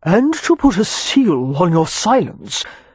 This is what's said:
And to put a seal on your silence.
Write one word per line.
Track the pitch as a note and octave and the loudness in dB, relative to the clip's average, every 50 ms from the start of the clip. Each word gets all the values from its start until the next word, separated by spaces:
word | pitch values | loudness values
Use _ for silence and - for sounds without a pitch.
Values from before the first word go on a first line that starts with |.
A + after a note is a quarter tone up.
And | - D#3 E3+ G#3+ B3+ C#4+ D#4+ | 0 2 2 2 2 2 0
to | D#4+ - - E4+ | -2 0 0 0
put | D#4 - C#4 A3+ | 2 2 2 2
a | E3+ G#3+ | 2 -2
seal | - - - - - - - C4+ A#3 E3 C3 B2+ C3 C#3 | -4 -4 -8 -6 -2 0 2 2 2 2 0 0 -2 -2
on | C#3 F3+ F3 | 0 0 2
your | E3 E3 D#3+ | 2 2 0
silence. | D3+ - - - G#3 A#3+ C4+ F#3 B2 G2 - - - - - - - - - - _ | 0 -2 -6 -2 0 2 2 0 -2 -6 -14 -16 -12 -10 -10 -10 -10 -14 -20 -20 _